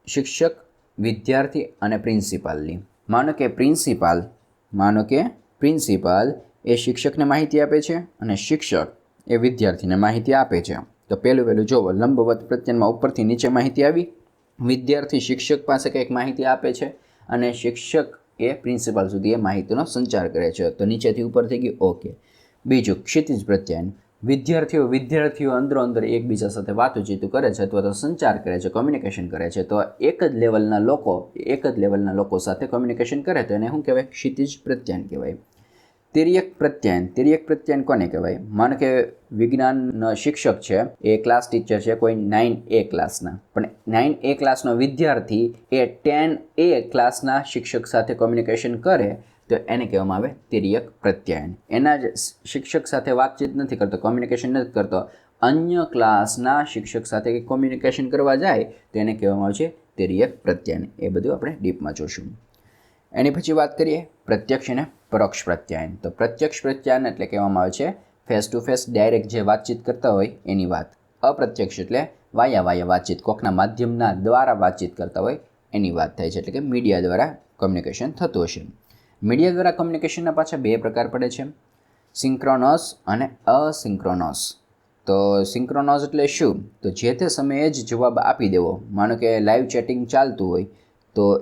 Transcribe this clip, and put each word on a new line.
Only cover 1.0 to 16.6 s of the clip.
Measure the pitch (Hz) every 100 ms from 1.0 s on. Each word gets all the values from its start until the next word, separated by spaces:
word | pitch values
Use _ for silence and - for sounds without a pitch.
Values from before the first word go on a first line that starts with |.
| 110 110 - 135 135 151
અને | - - 104 107
પ્રિન્સિપાલની. | 113 107 98 92 80 76 80 87 101 _ -
માનો | 117 147
કે | 151 127
પ્રિન્સિપાલ, | - 135 156 143 110 82 85 98 _ _ _ _
માનો | 98 101 107
કે | 110 135 240 - _ -
પ્રિન્સિપાલ | 143 156 131 92 85 92 123 - - _
એ | - 120
શિક્ષકને | 123 123 143 147
માહિતી | 143 147 151 147
આપે | 147 151
છે | 151
અને | 170 170 - 113 98
શિક્ષક | - 156 - 87 78 - _ _ -
એ | 117
વિદ્યાર્થીને | 123 117 101 - 90
માહિતી | 95 104 110 117
આપે | 135 - 87
છે. | - - - _ -
તો | -
પહેલું | 123 131 117
વહેલું | 107 107
જોવો, | 127 92
લંબવત | 95 120 131 117 113
પ્રત્યાયનમાં | - 123 123 120 107
ઉપરથી | 117 135 135
નીચે | 110 117 123
માહિતી | 127 131 131
આવી, | 143 165 175 - _ _ _ -
વિદ્યાર્થી | 120 127 127 143 143 135
શિક્ષક | 127 131 - 143 -
પાસે | 135 135
કંઈક | 135 123
માહિતી | 123 131 131
આપે | 131 131